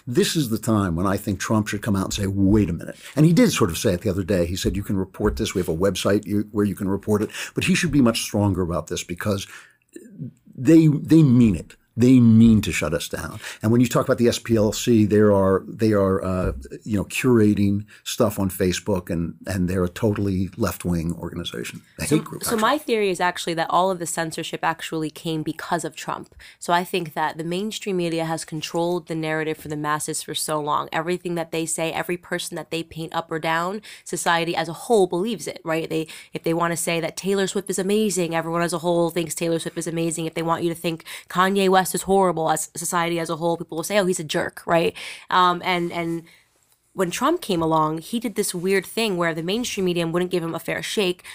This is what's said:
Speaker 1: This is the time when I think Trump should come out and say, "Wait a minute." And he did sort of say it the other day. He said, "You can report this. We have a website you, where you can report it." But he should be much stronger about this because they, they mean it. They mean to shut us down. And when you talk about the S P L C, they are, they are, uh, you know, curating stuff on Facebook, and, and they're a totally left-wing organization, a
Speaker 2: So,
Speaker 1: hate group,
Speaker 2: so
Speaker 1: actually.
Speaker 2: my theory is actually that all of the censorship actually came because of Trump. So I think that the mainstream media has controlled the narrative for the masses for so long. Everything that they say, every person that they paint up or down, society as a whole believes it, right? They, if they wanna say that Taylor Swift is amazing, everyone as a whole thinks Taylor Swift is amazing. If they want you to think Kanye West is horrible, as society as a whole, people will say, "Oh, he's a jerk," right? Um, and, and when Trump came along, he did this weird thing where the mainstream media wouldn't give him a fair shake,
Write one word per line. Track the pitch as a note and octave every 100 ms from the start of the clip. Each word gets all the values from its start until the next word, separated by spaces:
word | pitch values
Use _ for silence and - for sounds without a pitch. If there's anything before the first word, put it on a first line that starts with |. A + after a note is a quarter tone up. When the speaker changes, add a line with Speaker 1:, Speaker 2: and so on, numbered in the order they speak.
| -
Speaker 1:
This | B2 G3 E3+
is | C3
the | A2
time | A2+ G#2+ G2 E2
when | G2
I | G2+
think | - F#2
Trump | - A2 G#2
should | G#2
come | - G2
out | F#2+
and |
say, | - G2
"Wait | G2 G2 G#2+ F#2+
a |
minute." | E2 - - - -
And | D#3
he |
did | E3+ A#3
sort | - G#2+
of | E2+
say | A2+
it | F2
the | G#2+
other | F2+
day. | F2 G2 E2+
He | F#2
said, | A2 F#2
"You |
can | G2+ G2
report | F#2 - G#2 -
this. | G#2
We | -
have | F2
a | D#2+
website | G2 F#2 G#2+ G2+ F#2+
you, | G#2 G#2
where | G#2 G#2
you |
can | F2+ F#2+
report | G2 - G#2
it." | G#2+ - -
But | - -
he | F3+
should | F3
be | D3
much | A#2+ A#2
stronger | - A2 G2+ F2+
about | F2 E2+ D2+
this | E2+
because | - F2 G#2+ G2 F#2+ - - _ _ - - G3 C#3 - _ -
they, | B2+ D#3+ D#3
they | D3 - D#3+
mean | D3 A#2+ A#2 E2
it. | - - _ -
They | A#2+ C3
mean | A#2 A2+ A2+ G#2+
to | F#2
shut | D#2 E2
us | D#2+ -
down. | D2+ D#2 G#2 - -
And | A2
when | A#2+
you | B2
talk | D3+
about | B2+ A#2
the | A#2
S | G#2+
P | - A2+
L | G#2
C, | - - A2+ G#2
they | G#2
are, | G#2+ G2+ F#2+ F#2+ -
they | A2 A2
are, | G#2 G2 F#2+
uh, | F#2 F#2 F#2 - - -
you | - G#2
know, | -
curating | - C3 A#2 G#2 G#2 G2+ G2+ G#2 -
stuff | - - A2 G2+
on | F#2+
Facebook, | - F#2 F2 - F#2+ -
and, | E2+ E2+ - -
and | G2 F2+
they're | F#2+ F2+
a |
totally | - A2+ G#2 G2+ F#2 F#2 -
left-wing | G2+ - F2 E2+ D#2+
organization, | - E2+ - E2+ A#1 A#1+ - - -
a | -
Speaker 2:
So, | D#3
Speaker 1:
hate | D#3
group, | -
Speaker 2:
so | -
Speaker 1:
actually. | A3+
Speaker 2:
my | A3 D4
theory | - A3+ G3+
is | F3
actually | F3+ F3 -
that | E3 D#3+
all | E3+ F#3
of | F3+
the | E3
censorship | - D#3+ D#3 D#3 D#3+
actually | E3 D#3+ - D#3+ D#3
came | - E3+ D#3+
because | D#3 - - F3 D3+
of | -
Trump. | - - - - - -
So | -
I | F3
think | F3+ F#3+ E3
that | E3+ D#3 D#3
the | E3
mainstream | F3 G#3+ G#3 - F#3
media | E3+ E3 D#3+
has | D#3+
controlled | - D#3 - E3+ E3+ F3+ E3
the | E3
narrative | D#3+ D#3 D#3 D#3
for | D3
the | D3+
masses | D3 D3+ - D3+
for | - D3+
so | - D#3
long. | D3 D3 C#3+
Everything | D#3 D#3+ F3+ F3 E3+
that | E3
they | E3 E3
say, | - D#3+
every | - E3 F3
person | - F3 - E3+
that | D3+
they | E3
paint | E3 D#3+ D#3+ E3
up | E3
or | D#3+
down, | D#3+ D#3+ F3 G#3 - -
society | - F3 F#3 E3+ E3
as | E3+ D#3+
a |
whole | D#3+ - A#3 F#3
believes | F3 G#3+ G3+ -
it, | -
right? | E3 D#3+ E3
They, | D#3+ D#3 - -
if | -
they | -
wanna | E3 E3+ E3+
say | - E3
that | D#3+ -
Taylor | F3+ G3 F#3+
Swift | G#3 F#3
is | F#3+
amazing, | F#3+ G#3 A3 F3+ E3 E3
everyone | D#3+ E3
as | E3+
a | E3+
whole | E3+ E3+ E3+
thinks | E3+ D#3+
Taylor | - E3+ E3
Swift | E3+ F3
is | E3+
amazing. | E3 E3 E3 D#3+
If |
they | E3
want | E3 E3
you | E3+
to | E3
think | F3 E3 - - -
Kanye | - F#3 G3 F#3+
West | F#3 F#3
is | F3+
horrible, | - G3 F#3 D#3+ D#3+
as | D#3+ - -
society | - F3+ E3+ E3+
as | E3
a | D#3+
whole, | E3+ E3+
people | E3+ D#3+
will |
say, | E3 G#3
"Oh, | F#3
he's | F3+
a |
jerk," | D#3 E3+ - - -
right? | E3+ F3 - - - -
Um, | F#3 F3+ F3
and, | F#3 F3+ F3
and | F3 E3 E3 D#3+ _ _ _ _ _ _
when | F#3+ F3+
Trump | F3+ C4+ F4
came | - E3+
along, | D#3+ D#3+ D#3 D#3+
he | D#3+ A#3
did | A#3+ G3
this | G3 F3+
weird | F3+ G3 F3+
thing | - A3+ F3+
where | E3+
the | D#3+
mainstream | E3 G#3+ A#3+ - F#3
media | F3 E3
wouldn't | E3+ F3+
give | F3+
him | E3 E3
a |
fair | - D#3+
shake, | D#3+ - F#3 F3 -